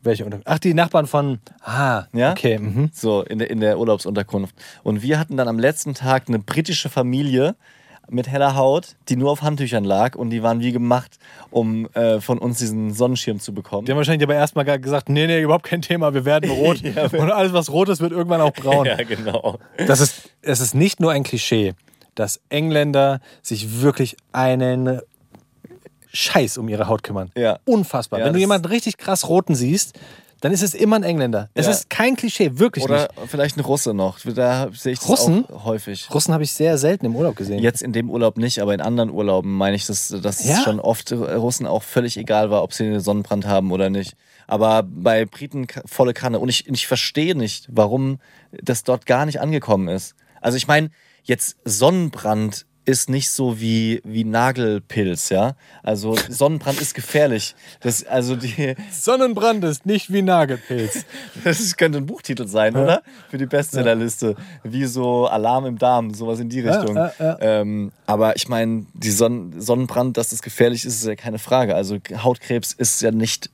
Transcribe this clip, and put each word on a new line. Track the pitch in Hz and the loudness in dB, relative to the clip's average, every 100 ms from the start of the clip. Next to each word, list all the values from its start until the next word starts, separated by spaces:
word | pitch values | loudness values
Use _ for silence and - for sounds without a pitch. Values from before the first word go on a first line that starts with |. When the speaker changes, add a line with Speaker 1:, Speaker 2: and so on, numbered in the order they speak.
Speaker 1:
Welche | 120 104 | 0 0
Unter-, | 101 101 | -2 -10
ach, | - 156 | -2 0
die | 185 | 2
Nachbarn | 165 170 170 143 | 2 2 2 2
von, | 147 143 123 - _ | 0 0 -4 -10 _
ah, | - 117 139 113 90 | -6 -2 0 0 -2
Speaker 2:
Ja? | 117 127 | 0 0
Speaker 1:
okay, | 185 131 107 | 2 0 0
mhm. | 104 101 156 | -2 0 0
Speaker 2:
So, | - 113 104 | 0 0 0
in | - 110 | -2 -4
der, | 113 | -4
in | 113 | 0
der | 107 95 | 2 2
Urlaubsunterkunft. | 113 104 - 104 101 104 98 _ - - | 2 0 0 -4 -4 -4 -6 _ -20 -8
Und | - 107 | -4 -2
wir | 123 151 | 0 0
hatten | 156 135 | 0 -2
dann | 120 | 0
am | 113 | 2
letzten | 127 156 151 | 2 0 -6
Tag | 135 131 131 - | -6 0 0 0
eine | 113 | -4
britische | 104 143 165 170 147 | -2 -4 -2 -4 -2
Familie | - 123 127 143 127 147 233 _ _ _ - _ | -2 0 0 2 2 2 -2 _ _ _ -20 _
mit | 123 123 | -6 -4
heller | 139 139 | 2 2
Haut, | 135 135 151 - - - | 4 4 2 -2 -20 -4
die | 123 | 0
nur | 139 | 2
auf | 147 | 2
Handtüchern | 151 147 127 113 | 0 -2 -2 0
lag | 98 98 120 | 2 2 2
und | - 120 | 0 -4
die | 113 | 0
waren | 113 117 | 0 2
wie | 120 | 0
gemacht, | 120 120 123 127 _ - - - | 0 2 2 0 _ -20 -20 -4
um, | 120 113 110 110 | -2 0 -2 -4
äh, | - 117 110 | 0 2 2
von | - 123 | 0 -2
uns | 123 120 | -2 -4
diesen | 117 110 110 | -4 -2 -4
Sonnenschirm | 104 123 127 - 104 | 0 0 0 -4 -6
zu | - | -8
bekommen. | 101 - 101 117 | -10 -6 -6 -2
Speaker 1:
Die | |
haben | 139 | 0
wahrscheinlich | 147 160 143 | 2 2 2
aber | |
erstmal | 147 147 - 139 | 2 2 0 0
ge-, | 139 | 0
gesagt, | 131 143 - | 0 -4 0
„Nee, | 143 160 | 0 2
nee, | 165 | 2
überhaupt | 151 165 | 2 2
kein | - 175 | 0 -6
Thema, | - 170 156 | -2 0 0
wir | 139 127 | 0 2
werden | 151 147 | 2 2
rot.“ | 135 151 170 | 2 2 2
Speaker 2:
<laughs> | |
Ja. | 147 139 151 | -2 -2 0
Speaker 1:
Und | 165 156 | 2 2
alles, | 208 190 | 2 2
was | 180 151 | 2 0
rot | 147 196 | 0 2
ist, | 165 | 2
wird | 170 | 0
irgendwann | 170 170 170 | -2 0 2
auch | 151 | 2
braun. | - 135 143 131 | 2 2 2 2
Speaker 2:
<laughs> | |
Ja, | 107 | 0
genau. | 117 110 107 110 110 - - - 185 | -2 -4 -2 -2 -2 -4 -14 -6 2
Speaker 1:
Das | 139 | 4
ist, | 143 - - _ | 4 0 -20 _
es | 156 123 | -4 -2
ist | 123 | 0
nicht | 131 190 - | 2 2 2
nur | 165 | 0
ein | 143 | 2
Klischee, | 131 123 - 117 101 90 _ _ _ | -2 -4 0 2 2 -2 _ _ _
dass | - 104 - _ | -6 -4 -6 _
Engländer | 147 160 151 147 139 139 135 - - | -2 2 2 4 4 4 2 -6 -18
sich | - 107 107 113 | -8 -6 -6 2
wirklich | 139 131 127 - _ | 2 4 -2 -2 _
einen | - 131 127 127 127 127 127 - _ _ - _ _ - - - _ _ | 0 2 2 2 0 0 -2 -6 _ _ -20 _ _ -20 -20 -20 _ _
Scheiß | - - - 123 - | -4 0 2 2 -2
um | 110 | -6
ihre | 104 95 | -4 0
Haut | 107 | -2
kümmern. | - 101 92 120 | -2 -8 -6 -2
Speaker 2:
Ja. | 113 98 | 0 0
Speaker 1:
Unfassbar. | - 226 180 131 - 107 | 2 2 2 -4 -4 -2
Speaker 2:
Ja, | 113 | 0
Speaker 1:
Wenn | |
du | 175 | 2
Speaker 2:
das | |
Speaker 1:
jemanden | 196 202 165 | 2 2 2
richtig | 233 226 - | -2 -2 -6
krass | - 190 - | -2 -2 2
roten | 175 185 | 2 2
siehst, | 139 123 190 - - - - _ _ | 0 2 0 -2 -8 -20 -20 _ _
dann | 139 | 0
ist | 190 | 0
es | 196 | 0
immer | 202 214 220 | 2 4 4
ein | |
Engländer. | 180 165 127 107 107 | 2 0 0 -2 -2
Es | - 156 | 0 2
Speaker 2:
Ja. | |
Speaker 1:
ist | 202 - | 0 -2
kein | - 233 262 | 0 0 2
Klischee, | 226 - 170 127 | -2 0 0 4
wirklich | 226 - | 2 2
Speaker 2:
Oder | 131 143 147 - | 0 2 0 -6
Speaker 1:
nicht. | 120 | -8
Speaker 2:
vielleicht | 147 147 147 | -2 -2 -2
ein | |
Russe | 135 143 - | 0 0 0
noch. | 104 95 92 | 0 -2 -2
Da | 120 117 123 127 131 | -6 0 2 2 -2
sehe | 120 131 | -6 -6
ich | 127 | -4
das | - | 0
Speaker 1:
Russen? | 269 240 180 254 | 2 4 2 0
Speaker 2:
auch | - | -6
häufig. | 104 110 - 98 - | -4 -4 -4 -12 -4
Speaker 1:
Russen | 147 - | -2 0
habe | 160 | 0
ich | 151 | 0
sehr | - 156 151 | 0 2 4
selten | 147 190 120 | 2 2 -2
im | 117 | 0
Urlaub | 165 | -2
gesehen. | 104 98 101 | -2 -6 0
Speaker 2:
Jetzt | 117 120 | 0 0
in | 127 | -4
dem | 113 120 | -4 -2
Urlaub | 120 113 110 | 2 2 2
nicht, | 120 120 | -2 0
aber | 101 | 0
in | 98 | 0
anderen | 80 120 113 | 0 0 0
Urlauben | 80 104 92 92 | 0 0 0 0
meine | 98 98 | 0 0
ich, | 101 - | 0 -2
dass, | 101 - | -6 -6
dass | 101 104 98 | -4 -4 -2
Speaker 1:
Ja? | 120 175 | 0 2
Speaker 2:
es | |
schon | 277 107 | 2 0
oft | - 117 - | 0 -2 -4
Russen | 123 92 104 117 123 113 | -6 -2 -2 -2 -2 -2
auch | 104 | -4
völlig | - - 120 107 | -2 -2 -2 -6
egal | - 107 107 | 0 2 4
war, | 101 | 2
ob | 85 | 0
sie | - | -2
einen | 110 104 | -2 -2
Sonnenbrand | 95 104 101 101 98 | 0 -2 0 -4 2
haben | 98 95 | 2 2
oder | 92 95 | 0 0
nicht. | 98 95 - _ _ - | 0 -4 -12 _ _ -4
Aber | 104 110 110 95 | 2 4 4 2
bei | 87 92 110 | -2 2 2
Briten | 110 - 143 143 127 | 0 -6 -10 -8 -8
ka-, | - - | -12 -12
volle | - 123 | 2 2
Kanne. | 120 127 113 | 2 -2 -2
Und | 127 | 0
ich, | 123 - | -2 -4
ich | 127 - | -6 -2
verstehe | 127 - - 160 | -2 -2 -2 0
nicht, | 165 110 - - | 0 -2 -6 -4
warum | 120 104 127 135 135 _ _ _ | 2 2 2 -2 -4 _ _ _
das | - - 120 | -10 -4 -4
dort | - 127 - | 0 -2 2
gar | 127 | 0
nicht | 151 143 | 2 -2
angekommen | 143 151 - 101 92 | -2 -2 0 0 0
ist. | 92 - _ _ - | -4 -8 _ _ -4
Also | - 127 | -2 -2
ich | 131 | 2
meine, | 151 156 _ _ _ | 2 2 _ _ _
jetzt | - 120 - - | -4 -2 -2 -6
Sonnenbrand | - 101 135 185 165 120 107 107 107 98 - _ - | -6 2 4 4 -2 -4 -2 0 -2 -6 -16 _ -2
ist | 131 - | 0 0
nicht | 131 131 | -2 -2
so | - 127 110 | -2 -2 -2
wie, | 113 113 113 113 | 0 0 0 -2
wie | - 110 | -4 -4
Nagelpilz, | 110 113 127 127 113 104 - - 98 85 - | 0 2 0 0 -2 -2 -4 -2 -2 -2 0
ja? | 95 113 139 _ - | 2 0 -2 _ -10
Also | - 107 107 110 - | -4 -4 -2 -2 -2
Sonnenbrand | 123 139 156 143 139 | 0 0 0 -4 -4
ist | 147 | -6
gefährlich. | - - 151 147 110 - - - - | -8 -2 2 2 0 -4 -12 -20 -6
Das, | 123 110 | -4 -4
also | - 127 123 127 | -2 -2 -2 -4
die | 127 113 139 131 | -6 -4 -4 -4
Speaker 1:
<laughs> | - | -10
Sonnenbrand | - - 262 254 208 220 220 | -4 0 2 2 2 2 2
ist | 170 147 185 | 0 -2 0
nicht | 208 - | -2 0
wie | 196 | 0
Nagelpilz. | 185 175 147 123 - 123 110 - - - | 4 4 4 0 -4 -4 -2 -4 -10 -16
Speaker 2:
<laughs> | 233 - | -16 -4
Das | 180 165 214 - | -2 0 -2 2
könnte | 165 147 | 2 2
ein | |
Buchtitel | 139 - - 127 110 | -6 -10 -8 -6 -2
sein, | 107 110 | 2 2
Speaker 1:
Ja. | 123 | 4
Speaker 2:
oder? | 139 190 - - - | 2 2 -2 -20 -12
Für | 135 | -6
die | 135 | -2
Bestsellerliste. | 143 147 131 120 113 117 - 113 104 190 165 | 0 0 0 2 2 0 -2 -2 -2 -8 -16
Wie | 117 123 | -8 -4
so | 135 123 123 123 123 | -2 -2 0 2 2
Alarm | 110 110 127 | 2 0 0
im | 131 113 | -2 0
Darm, | 123 123 113 | 2 2 0
sowas | 107 113 113 | -6 -6 -4
in | 117 | -4
die | 127 | -4
Speaker 1:
Ja, | 117 | 0
Speaker 2:
Richtung. | 202 151 104 | 0 0 0
Speaker 1:
ja, | 170 - | -2 -2
ja. | 160 165 | -4 0
Speaker 2:
Ähm, | 110 107 104 107 101 - | 0 2 0 -4 -6 -10
aber | - 107 110 - | -4 2 2 2
ich | - | -2
meine, | 117 113 113 101 | -2 0 -2 -6
die | - 110 | -6 -2
Sonn-, | 101 113 120 87 82 | 2 2 2 -8 -10
Sonnenbrand, | 107 123 127 120 127 117 | -2 0 0 0 0 -2
dass | 117 | -4
das | 113 | -6
gefährlich | - - 120 117 | -10 2 2 2
ist, | 123 110 | -4 -4
ist | 110 | -4
ja | 107 | -6
keine | 123 107 | -6 -8
Frage. | - 131 117 | 0 2 2
Also | 87 98 104 - 107 | 0 0 -4 -6 -2
Hautkrebs | 117 123 - 120 - | 0 -2 -2 -4 -4
ist | - 117 - | -4 -2 0
ja | 117 | 0
nicht | 110 110 - - | 0 -2 -4 -10